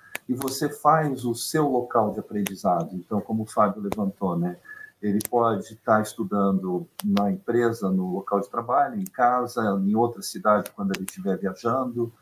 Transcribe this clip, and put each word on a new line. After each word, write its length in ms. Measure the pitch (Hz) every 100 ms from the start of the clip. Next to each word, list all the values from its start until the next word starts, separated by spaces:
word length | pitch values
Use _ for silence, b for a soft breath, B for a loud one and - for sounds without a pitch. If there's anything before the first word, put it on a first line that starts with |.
| B B -
e 60 |
você 340 | 123 135 131 147
faz 560 | - 151 156 151 127
o 100 | 120
seu 340 | 117 - 160 139
local 440 | 127 123 120 107
de 80 | -
aprendizado. 760 | - 104 - 190 196 175 165
Então, 260 | 185 - 107
como 240 | - 110
o 20 | 107
Fábio 340 | - 104 98
levantou, 560 | 101 107 98 - 95 85
né? 200 | 87 - B B B B
Ele 200 | 104 101 -
pode 460 | 123 117 104 - -
tá 260 | - 107
estudando 840 | 107 - 180 208 196 190 185 180 170 -
na 280 | 208 196 202
empresa, 580 | 185 - 120 117 110 98
no 240 | 92 92
local 280 | 92 - 101
de 100 | 98
trabalho, 500 | 113 110 135 139 113
em 40 |
casa, 580 | 95 - 120 123 120 - 110 98
em 120 | 98
outra 260 | 107 120 107
cidade, 500 | - 101 107 104 - -
quando 160 | 98
ele 120 | 95 92
estiver 300 | - 95 92
viajando, 760 | 95 92 120 131 127 120 117 B